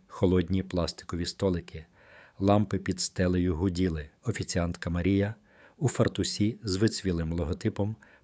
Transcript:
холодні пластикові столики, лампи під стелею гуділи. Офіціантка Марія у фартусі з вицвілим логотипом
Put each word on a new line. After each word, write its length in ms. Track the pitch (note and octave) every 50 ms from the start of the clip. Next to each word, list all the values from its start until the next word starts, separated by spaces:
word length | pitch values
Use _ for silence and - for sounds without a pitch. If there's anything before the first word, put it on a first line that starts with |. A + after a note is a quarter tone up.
| _ _
холодні 560 | - - G#2 F#2 F#2 F#2 F2 E2 F#2+ F#2 F#2
пластикові 600 | F#2+ - F2 E2 E2 - - - - - E2+ F2
столики, 600 | E2+ - - G2+ F#2+ F2+ E2+ E2 - - D#2+ D#2+ - _ _ - - - - - - _ -
лампи 380 | G2 G2 G2+ G#2 G#2 G2 - F#2
під 220 | F#2+ - F2+ -
стелею 560 | - - - - F#2 F2+ F2+ F2+ F2+ F2+ E2+
гуділи. 540 | D2+ F#2+ G2+ F2 F2 F#2 F2+ E2 D2+ D2 D2+ - _ -
Офіціантка 680 | A2+ - - - - - F#2 E2+ E2+ F2 - - F2
Марія 460 | E2 F2 E2+ F#2+ G2 G2 G2 G#2 A2 - _ _ _ - - - _ -
у 120 | D#3 B2+
фартусі 680 | - - A2+ G2+ - - F2+ - - - G2+ G#2+ A#2+ - -
з 120 | G#2 F#2
вицвілим 580 | F#2 A2 G#2+ - - - F#2+ F2 E2 E2 E2 E2
логотипом 640 | F2 E2 - F2+ - - A2 - - G2+ G#2+ A2+ - - - - _